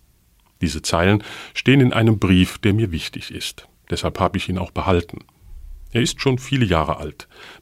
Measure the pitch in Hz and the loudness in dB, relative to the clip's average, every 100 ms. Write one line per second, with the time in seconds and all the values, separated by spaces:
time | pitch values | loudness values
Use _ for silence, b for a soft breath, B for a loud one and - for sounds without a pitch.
0 | _ _ _ _ _ - 82 76 - 85 | _ _ _ _ _ -6 -4 -4 -2 2
1 | 90 104 B B B - - 139 123 - | 4 2 B B B -4 2 4 4 4
2 | 113 107 92 92 92 - 110 101 110 78 | 2 2 4 4 4 0 0 0 0 -4
3 | - - - - - - - _ - 85 | -8 -12 -12 -10 -10 -12 -20 _ -10 -6
4 | 80 - 92 95 - 92 90 - - 90 | -4 -2 -2 -2 -4 -4 -4 -4 0 0
5 | - - - _ - - - - - 117 | 0 -10 -18 _ -20 -18 -16 -18 -6 -2
6 | 120 - 139 127 - 135 110 85 76 78 | -2 -2 -2 -2 -2 0 2 2 2 -2
7 | 78 - - B B B | -6 -12 -18 B B B